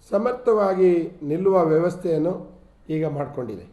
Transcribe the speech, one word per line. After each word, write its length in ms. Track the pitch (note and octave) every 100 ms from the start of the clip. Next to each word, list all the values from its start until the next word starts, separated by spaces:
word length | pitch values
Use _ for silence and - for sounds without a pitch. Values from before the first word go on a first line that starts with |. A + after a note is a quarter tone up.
| _
ಸಮರ್ಥವಾಗಿ 1000 | G3+ A#3 B3 - G#3+ G3 F#3 F#3 F3 D#3+ -
ನಿಲ್ಲುವ 420 | C#3+ D#3+ F#3+ F#3+
ವ್ಯವಸ್ಥೆಯನ್ನು 840 | E3 D#3 F3 F3 F3+ D#3+ D#3+ G3 - - - _ -
ಈಗ 180 | D#3 D#3
ಮಾಡಿಕೊಂಡಿದೆ. 600 | C#3+ C#3 C3 A#2+ G2 F2